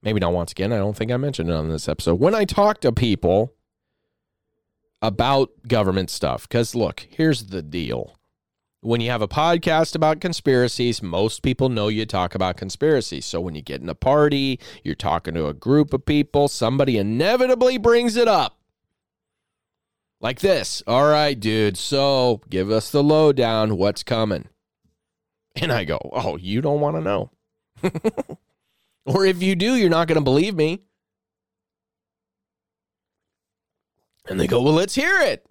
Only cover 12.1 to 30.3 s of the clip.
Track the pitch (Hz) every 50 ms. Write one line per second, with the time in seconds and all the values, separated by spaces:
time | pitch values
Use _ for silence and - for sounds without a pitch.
12.1 | - 95 90 87 - 98 92 92 92 - - 95 - - 131 156 160 135 110 -
13.1 | - 71 65 - - 85 90 90 80 76 71 - 71 67 65 85 80 _ - 131
14.1 | 135 151 147 147 143 139 135 135 131 123 - - - - _ - 80 _ - -
15.1 | 78 85 - - 80 85 80 73 73 71 - 120 131 151 151 151 - 135 - -
16.1 | 151 147 143 - - 143 143 143 - - 123 113 127 139 143 135 123 107 98 101
17.1 | 110 120 151 190 226 254 254 254 254 240 247 254 262 247 202 233 233 233 240 240
18.1 | 208 233 240 226 208 175 135 107 _ _ _ _ _ _ _ _ _ _ _ _
19.1 | _ _ _ _ _ _ _ _ _ _ _ _ _ _ _ _ _ _ _ _
20.1 | _ _ - 113 131 - - 196 190 147 98 - - - - - 117 127 143 147
21.1 | 151 151 151 147 143 117 101 110 107 110 110 104 95 90 - - - 135 139 139
22.1 | 139 131 127 123 117 101 _ - - 92 92 101 110 110 113 - - 147 143 147
23.1 | 151 156 156 151 143 131 123 117 113 110 110 107 107 92 92 101 101 - - -
24.1 | 123 113 113 107 98 78 - - _ _ _ _ _ _ _ _ _ _ _ _
25.1 | _ _ _ _ _ _ _ _ _ - - 170 127 113 95 76 78 58 - -
26.1 | - - 117 107 78 80 90 90 101 117 143 151 143 147 147 147 151 160 160 92
27.1 | 101 95 - - _ _ _ _ _ _ _ _ _ - - 185 - 165 _ 220
28.1 | - - 262 _ - - _ _ _ _ _ _ _ _ _ _ _ _ _ -
29.1 | 135 190 190 190 185 175 180 190 190 170 185 226 262 247 214 175 165 160 170 160
30.1 | 165 156 147 135